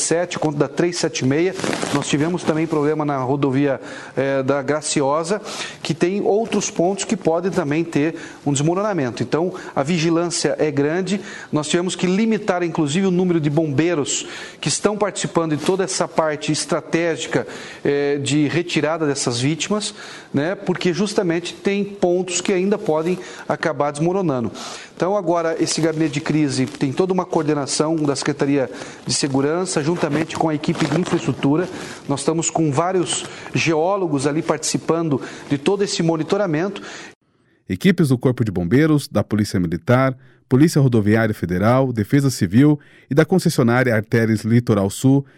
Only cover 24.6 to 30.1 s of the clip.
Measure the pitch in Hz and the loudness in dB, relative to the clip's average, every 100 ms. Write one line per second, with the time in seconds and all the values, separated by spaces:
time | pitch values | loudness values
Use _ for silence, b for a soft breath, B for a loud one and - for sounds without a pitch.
24.6 | B B B - 165 208 170 170 165 160 | B B B -4 0 0 0 0 0 -2
25.6 | 160 - 165 156 160 143 - 156 147 127 | -2 0 0 2 0 -2 0 0 2 0
26.6 | 123 - 143 127 185 185 175 175 147 147 | -2 -2 -2 0 0 0 0 0 0 -2
27.6 | 131 - 156 165 147 135 160 143 143 139 | -2 0 0 0 0 0 -2 0 2 2
28.6 | 127 B B B - 127 151 135 139 165 | 0 B B B -6 -2 0 0 2 0
29.6 | 185 175 143 170 160 | -2 -2 0 0 0